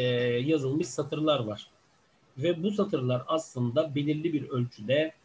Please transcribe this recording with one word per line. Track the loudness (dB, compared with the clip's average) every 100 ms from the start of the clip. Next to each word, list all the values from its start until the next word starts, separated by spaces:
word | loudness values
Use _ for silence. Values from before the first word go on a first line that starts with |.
| 2 2 2 2
yazılmış | 2 2 2 0 -2
satırlar | -4 -4 0 2 2
var. | 0 -6 -12 _ _ _ _ _ _ -4
Ve | 0 0
bu | 0
satırlar | 0 0 0 0 0 0
aslında | -2 -2 -2 0 2 0 0
belirli | 0 0 0
bir | -2 -2
ölçüde, | -2 -2 -4 0 2 0 -4